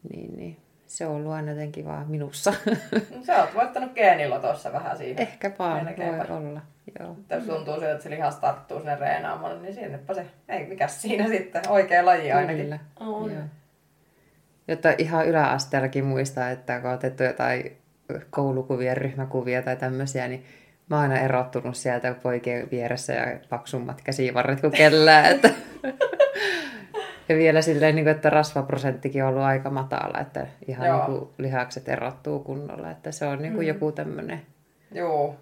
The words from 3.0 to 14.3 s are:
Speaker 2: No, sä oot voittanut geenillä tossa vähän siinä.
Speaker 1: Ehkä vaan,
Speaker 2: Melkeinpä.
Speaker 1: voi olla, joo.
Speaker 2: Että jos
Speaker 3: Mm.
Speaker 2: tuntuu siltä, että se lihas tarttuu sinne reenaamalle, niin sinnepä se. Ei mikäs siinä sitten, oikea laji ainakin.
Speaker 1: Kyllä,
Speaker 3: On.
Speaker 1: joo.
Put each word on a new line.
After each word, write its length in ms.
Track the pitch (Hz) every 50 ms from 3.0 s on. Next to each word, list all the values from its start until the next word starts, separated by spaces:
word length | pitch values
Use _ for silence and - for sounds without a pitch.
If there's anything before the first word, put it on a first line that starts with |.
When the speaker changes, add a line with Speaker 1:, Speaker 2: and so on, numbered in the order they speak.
| 214 - -
Speaker 2:
No, 60 | -
sä 140 | 254 - 349 -
oot 120 | - - -
voittanut 380 | 208 247 254 - 254 254 254 -
geenillä 440 | - 214 - 165 156 147 135 123 117
tossa 320 | - 120 120 - - 170
vähän 240 | 139 143 - 127 120 -
siinä. 240 | - 127 127 -
Speaker 1:
Ehkä 280 | 233 - - - - 196 196 -
vaan, 260 | 185 175 160 151 160
Speaker 2:
Melkeinpä. 420 | 165 - 180 180 170 165 160 - -
Speaker 1:
voi 80 | 165
olla, 240 | 160 151 147 147 151 151 - _ _ _ - - -
joo. 120 | - 175 170 165
Speaker 2:
Että 140 | 202 _ 147
jos 100 | 123 240
Speaker 3:
Mm. 40 | 214
Speaker 2:
tuntuu 240 | 160 156 151 151 151
siltä, 160 | 156 160 151
että 100 | 151 147 -
se 60 | 156
lihas 260 | 151 156 156 139 143
tarttuu 420 | - - 160 - - - - 143 151
sinne 160 | 156 151 143
reenaamalle, 680 | 143 143 147 147 - - - - - - 175 - 170
niin 120 | 175 190 202
sinnepä 400 | - - - 139 139 - - 190
se. 120 | 185 151 - - _ _ -
Ei 180 | - 143 143
mikäs 360 | - 190 185 - - - -
siinä 260 | - 214 226 214 208 220
sitten, 340 | 220 190 190 - - 220 - -
oikea 360 | 208 196 190 - 175 175 175
laji 260 | 180 180 170 156 143
ainakin. 300 | 131 143 143 - 160 151 143
Speaker 1:
Kyllä, 140 | 147 151 151 - - _ -
Speaker 3:
On. 300 | 226 220 214 214 214 214
Speaker 1:
joo. 100 | - 151 151 151 - - _ _ _ _ _ _ _ _ _ _ _ _ _ _